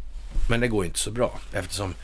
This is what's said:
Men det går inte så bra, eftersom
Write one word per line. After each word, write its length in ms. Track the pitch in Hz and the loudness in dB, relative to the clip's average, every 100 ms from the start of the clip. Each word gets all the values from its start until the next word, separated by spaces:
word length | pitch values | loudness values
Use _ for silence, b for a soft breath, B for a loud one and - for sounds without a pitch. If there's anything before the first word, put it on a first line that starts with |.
| - - - - - | -10 -10 -2 4 4
Men 120 | 117 | 6
det 80 | 120 | 4
går 160 | 107 | 2
inte 140 | 87 - | 0 -2
så 120 | 107 | -2
bra, 300 | 113 110 - - | 0 0 -2 -6
eftersom 420 | 104 90 - 98 85 | -6 -4 -4 -4 -6